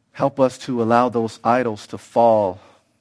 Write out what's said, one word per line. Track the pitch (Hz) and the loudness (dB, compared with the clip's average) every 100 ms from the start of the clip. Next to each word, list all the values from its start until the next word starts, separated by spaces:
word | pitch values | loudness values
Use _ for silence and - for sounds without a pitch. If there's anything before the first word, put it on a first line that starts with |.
| _ | _
help | - 135 135 | -6 -6 0
us | 131 - | -2 -2
to | - 120 | -8 -4
allow | 113 117 127 | 2 2 2
those | 117 113 - | -2 -6 -4
idols | 117 123 120 104 - | -2 0 -2 -8 -14
to | 95 | -18
fall. | - 120 117 107 98 92 - _ _ _ | -6 0 4 4 0 -4 -18 _ _ _